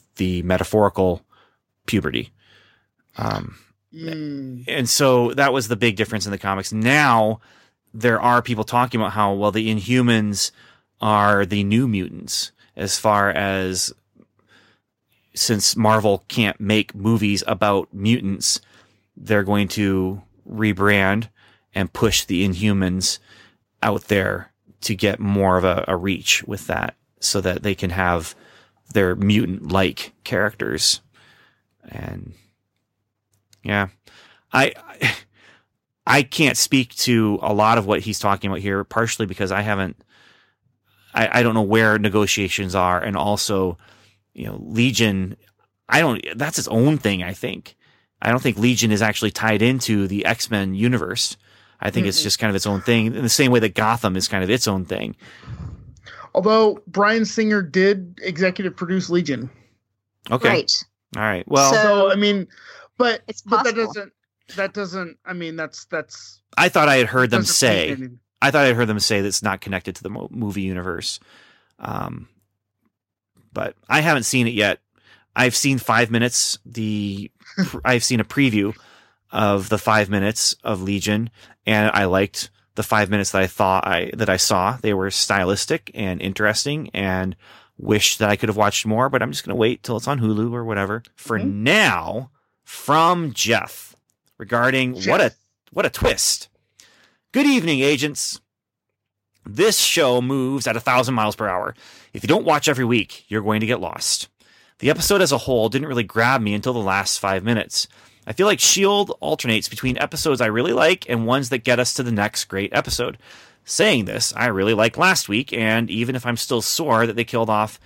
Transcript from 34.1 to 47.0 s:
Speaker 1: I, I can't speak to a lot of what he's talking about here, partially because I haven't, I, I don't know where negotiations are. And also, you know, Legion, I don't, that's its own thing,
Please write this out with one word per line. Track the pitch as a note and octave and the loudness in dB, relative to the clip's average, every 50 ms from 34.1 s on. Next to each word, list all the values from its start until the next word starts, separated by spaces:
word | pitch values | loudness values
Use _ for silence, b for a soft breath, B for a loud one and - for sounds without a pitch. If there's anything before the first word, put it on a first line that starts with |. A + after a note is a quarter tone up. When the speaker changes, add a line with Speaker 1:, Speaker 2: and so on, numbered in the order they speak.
| b b b b b b b b - | b b b b b b b b 2
Speaker 1:
I, | B2+ C3+ D#3+ - - - - - - - - - - - b b b b b b b b b _ _ _ _ _ _ _ | 2 2 2 0 -6 -14 -20 -8 -4 -4 -4 -4 -4 -10 b b b b b b b b b _ _ _ _ _ _ _
I | A2 A#2+ C#3+ C#3+ | 4 4 4 4
can't | - - - D#3+ C3+ - | 2 0 2 2 2 2
speak | - - - - C3+ B2+ - - | 0 0 2 2 0 0 -2 -4
to | - - C3 A#2+ A2+ A2+ G#2+ G#2 - - | -4 0 2 2 4 4 2 0 0 0
a | F#2+ G#2+ | 0 2
lot | G2+ G#2+ A2 A#2 | 4 4 4 4
of | A#2 G2+ | 4 2
what | G2 G#2 D#2+ | 2 0 0
he's | - A2+ G2+ - | -2 -4 -6 -2
talking | - G#2 G2 G2 - G2 | 0 0 0 0 -2 -4
about | F#2+ - | -6 -4
here, | G2 G#2 G2 G2 G2+ | -4 -4 -4 -4 -4
partially | - - A2+ A2+ A2 - - A2+ | -4 -2 -2 0 0 -2 -2 -4
because | F#2+ F#2 - G#2 F#2 F#2+ | -4 -4 -4 -4 -2 -2
I | G2 G#2 | -2 -2
haven't, | G#2+ G#2 G2 F#2+ F2 - - b b b b b b b b b b b b b _ _ _ b b b b b b - | 0 -2 -2 -2 -4 -6 -10 b b b b b b b b b b b b b _ _ _ b b b b b b -10
I, | - A2+ - - B2 | -8 -6 -2 0 0
I | A#2+ | 0
don't | A#2 A2 | 0 0
know | A2+ G#2+ | 0 0
where | G2 G#2+ A2+ A2+ A2 G#2+ G#2+ | 2 2 4 4 4 2 2
negotiations | G#2 G#2+ F#2+ G#2+ G#2 F#2+ - - G2+ F2+ - - G2+ F#2 F2 | 0 0 2 2 2 0 0 -2 -2 -4 -4 -4 -4 -2 -2
are. | G2+ F2+ F2+ F2+ F2 - | 0 0 0 0 -2 -2
And | A2 G2 | -4 -4
also, | F2 D#2 G#2 G#2 G2+ - - G#2+ F#2+ F#2+ F#2 E2+ b b b b b b b b b _ _ _ | -2 -2 -2 -2 -2 -2 -2 -2 -2 -2 -2 -4 b b b b b b b b b _ _ _
you | - - | -14 -12
know, | G#1+ G1+ - - | -12 -12 -12 -12
Legion, | - F#2+ A2+ A#2+ C3 A#2+ G2 A#2 G#2+ G2 F#2+ F#2+ F#2 F#2+ - _ _ _ _ _ _ _ _ _ - | -6 -2 0 0 2 2 2 2 2 2 0 -4 -6 -8 -12 _ _ _ _ _ _ _ _ _ 0
I | - C#3+ | 2 2
don't, | E3+ D3 A2+ - - C#2 E2+ | 2 2 0 -4 -6 -10 -8
that's | A2+ C#3+ D#3 D#3+ - | -6 -6 -4 -4 -6
its | - - | -4 -2
own | - A2+ A#2+ D3 D#3 | 2 2 4 4 2
thing, | C#3+ | 2